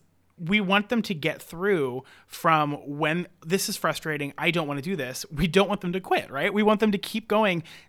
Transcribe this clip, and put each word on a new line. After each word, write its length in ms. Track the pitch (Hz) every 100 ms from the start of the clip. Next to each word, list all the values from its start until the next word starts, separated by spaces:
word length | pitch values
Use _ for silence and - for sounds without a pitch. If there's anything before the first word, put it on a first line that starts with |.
| _ _ _ -
we 220 | 165 214
want 300 | 185 196 208
them 100 | 233
to 120 | -
get 260 | 165 135 -
through 640 | - 165 196 185 135 127 - - _
from 480 | - 165 160 147 143 113
when 400 | 143 151 170 175 _
this 240 | 165 190 208
is 80 | 196
frustrating, 580 | 165 - 160 147 143 -
I 140 | 160
don't 180 | 170 147
wanna 140 | 143
do 120 | 151
this. 300 | 190 123 131 -
We 140 | 143 175
don't 220 | 190 196
want 120 | 202
them 120 | 175
to 60 | 190
quit, 300 | - 370 -
right? 220 | 135 190
We 100 | 202
want 180 | 214 214
them 120 | 220
to 60 | 202
keep 280 | - 220 -
going 360 | 214 214 170 - -